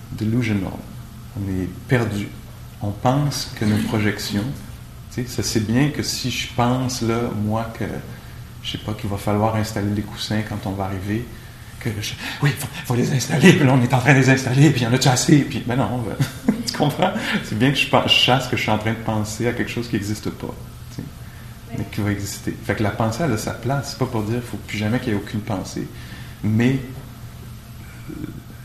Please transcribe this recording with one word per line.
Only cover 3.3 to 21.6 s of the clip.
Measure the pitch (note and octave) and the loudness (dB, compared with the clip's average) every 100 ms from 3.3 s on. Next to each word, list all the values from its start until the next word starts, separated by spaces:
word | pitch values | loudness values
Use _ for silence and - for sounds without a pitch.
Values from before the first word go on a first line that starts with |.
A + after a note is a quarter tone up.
| - - - | -2 -6 0
que | G#2+ | 2
nos | G#2+ A2 | 2 2
projections, | A2+ G#2 - - G2+ B2 C#3+ - - - - - | 2 2 0 -2 -2 -2 -6 -12 -14 -16 -16 -10
tu | - | -6
sais, | B2 | -4
ça, | - | -2
c'est | G#2+ A2+ G#2 | 0 0 2
bien | A#2+ D3 | 4 4
que | D3 | 2
si | - - B2+ | -4 -4 -4
je | - - - | -4 -2 2
pense, | A#2+ B2+ B2+ - | 2 2 0 0
là, | A2+ A2+ A#2+ G#2 | 0 0 0 -2
moi, | G#2 A2 A2+ - | 0 0 -2 -6
que, | F#2+ C#2 - - - - - - | -6 -6 -10 -12 -14 -14 -14 -10
je | - | -8
sais | - | -6
pas, | - | -6
qu'il | G#2+ G#2 | -4 -4
va | G2 | -2
falloir | - G#2 A2 G#2+ | 0 2 4 2
installer | G#2 G#2+ G2+ | 0 0 0
les | G#2 | 0
coussins | G#2 - - G#2+ G#2+ | -2 -6 -2 -2 -2
quand | G#2 G2+ | -4 -4
on | |
va | G2 F#2+ | -4 -4
arriver, | G2 G2 A2 A#2+ - - - - - | -4 -2 -2 -4 -12 -16 -16 -16 -6
que | A#2+ G#2 | -4 -4
je, « | G#2+ - - - | -6 -8 -8 -2
Oui, | C#3+ A2 | 0 0
faut, | - - - | -6 -6 -2
faut | A#2+ | 0
les | B2 | 2
installer, | C#3 - D#3 F3+ | 2 2 8 8
puis | - C3+ | 10 6
là, | |
on | C3+ | 6
est | A#2+ | 4
en | C3 | 4
train | C3+ | 6
de | C3 | 6
les | B2+ | 8
installer, | C3 - B2+ D3+ | 4 4 8 8
puis | A#2+ | 8
y | A#2 | 4
en | |
a-tu | B2+ C#3+ | 4 6
assez ? » | B2 - D3+ - | 4 6 6 6
Puis, | G#2+ G2+ | -2 0
mais | A#2+ | 0
non, | G2+ | 0
on | B2 | 0
va, | A2 - C#3 - | -2 -2 -2 0
<laughs> | - G#3+ - | 0 0 -2
tu | - | 2
comprends ? | D3+ - F#3+ G#3+ - G#3+ | 2 4 2 2 -2 -2
C'est | - G#2+ | -2 2
bien | C3 | 2
que | D3 | 4
je | - | 4
pense, | B2 - | 4 6
je | - - | 6 6
sache | C3 - | 4 2
que | A2+ | 0
je | |
suis | - | 2
en | G#2+ | 2
train | A2+ | 0
de | A2 | -2
penser | A2+ A2 G#2 - A#2 | 0 0 -2 0 0
à | |
quelque | A#2 G2+ | 0 -2
chose | - A#2 | -4 -2
qui | A#2 | -2
n'existe | G2 G#2+ F#2+ | -2 -4 -6
pas, | - - - - - - - | -6 -8 -10 -14 -14 -12 -12
tu | |
sais, | - - - - - - | -12 -12 -14 -14 -16 -16